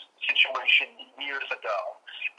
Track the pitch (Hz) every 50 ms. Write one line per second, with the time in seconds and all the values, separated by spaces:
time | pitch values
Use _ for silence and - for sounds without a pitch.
0 | - - _ - - - - - - - - - - - - - - - - -
1 | - - - - 143 139 139 139 135 - 127 - - 113 104 95 90 - - -
2 | _ - - - - - -